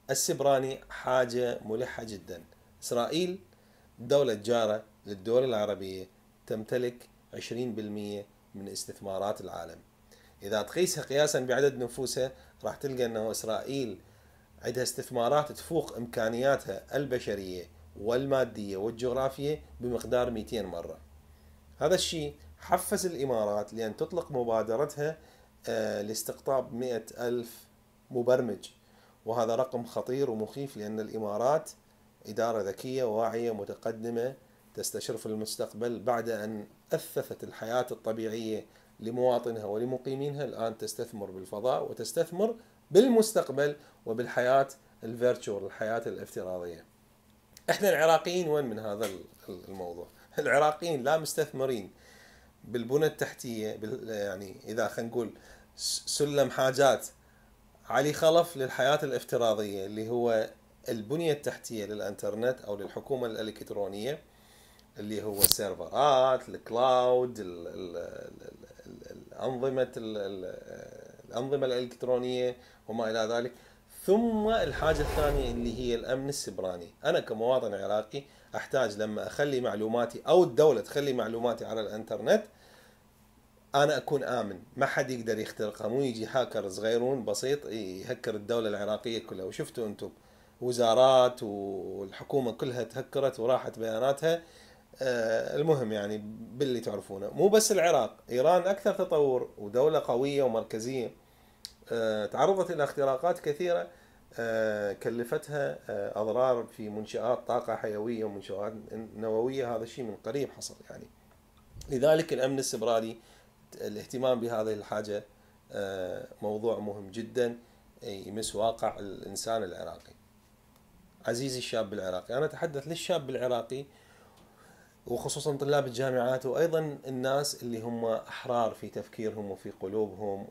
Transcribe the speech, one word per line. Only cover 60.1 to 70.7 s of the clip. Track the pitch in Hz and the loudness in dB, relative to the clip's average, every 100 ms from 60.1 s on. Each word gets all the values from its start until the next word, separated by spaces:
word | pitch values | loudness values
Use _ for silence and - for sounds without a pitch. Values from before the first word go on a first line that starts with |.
| 120 120 110 110 - - - - | 2 4 4 2 -6 -20 -16 -6
البنية | 117 104 156 165 | -6 -2 -2 0
التحتية | 147 123 - - 113 | 0 -2 -6 -8 -6
للإنترنت | 101 107 98 98 104 107 123 123 | -4 -4 -6 -4 -4 0 0 -2
أو | - 101 | -6 -8
للحكومة | 95 113 - 135 120 | -6 -10 -4 -4 -4
الإلكترونية | 110 110 104 - 104 98 101 120 156 - _ - - - - - - | -4 -6 -8 -10 -6 -6 -4 -6 -6 -10 _ -20 -20 -20 -20 -20 -12
اللي | 104 107 | -6 -6
هو | 107 101 | -4 2
السيرفرات، | 101 - 101 87 82 104 147 131 131 131 - | 4 4 2 -4 -4 4 6 8 6 4 -2
الكلاود، | 90 - 113 131 127 127 127 127 110 | -12 -4 2 6 6 6 4 2 -4
ال-، | 92 87 85 | -8 -8 -10
ال-، | 92 90 85 | -8 -8 -8
ال-، | 87 - - - - - - - - | -8 -10 -14 -14 -18 -18 -20 -20 -18
ال-، | 50 - | -16 -16
ال-، | - - | -16 -16
الأنظمة | - 117 127 131 131 127 127 | -6 -4 0 0 0 -2 -2
ال-، | 110 107 | -8 -6
ال-، | 98 98 90 98 - | -6 -6 -8 -10 -14